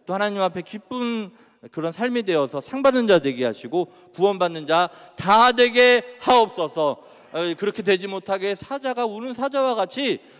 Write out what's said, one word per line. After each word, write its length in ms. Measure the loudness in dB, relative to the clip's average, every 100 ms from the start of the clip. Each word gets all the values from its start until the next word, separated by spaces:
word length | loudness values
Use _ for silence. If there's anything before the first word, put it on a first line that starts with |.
| -10
또 80 |
하나님 260 | -4 -4 -2
앞에 220 | -4 -4
기쁜 680 | -10 -16 -12 -6 -4 -6 -8 -14 _ _ -14
그런 220 | -8 -6
삶이 320 | -4 -4 -2
되어서 360 | 0 0 0 -4
상 220 | -8 0
받는 240 | 2 2 4
자 120 | 4
되게 240 | 2 -2
하시고 480 | -2 -4 -6 -4 -4 _ _
구원받는 520 | 0 0 2 -2 -4 -2
자 220 | 0 0 -4 -20 -8
다 360 | 2 6 6
되게 640 | 6 4 6 6 4 0 -6
하옵소서. 840 | 2 4 4 0 -6 0 -2 -2 -10 -20 _
어, 220 | -6 -4 -2
그렇게 240 | -4 -2
되지 240 | 0 0 -2
못하게 480 | -10 -6 -4 -4
사자가 520 | -6 -8 -8 -6 -4 -4
우는 280 | -6 -10
사자와 400 | -6 -4 -2 -2
같이 460 | -2 -4 -4 -4 -4 -8 _